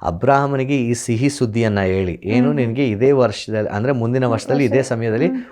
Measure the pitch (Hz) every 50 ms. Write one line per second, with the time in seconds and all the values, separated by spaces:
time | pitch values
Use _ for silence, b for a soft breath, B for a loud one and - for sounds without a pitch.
0 | - 78 82 85 - 127 139 139 143 139 139 135 135 131 143 135 120 117 120 117
1 | - - 117 110 135 143 143 - 127 113 104 117 113 110 104 101 95 92 92 95
2 | 98 90 82 - - 95 113 123 180 - 151 143 123 113 113 135 143 123 107 101
3 | 123 135 143 135 123 110 104 - - - 110 107 107 - - 104 110 135 143 123
4 | 113 117 123 131 131 120 113 107 - - 135 143 139 120 - 135 131 - 123 113
5 | 113 113 107 117 151 220 262 254 247 B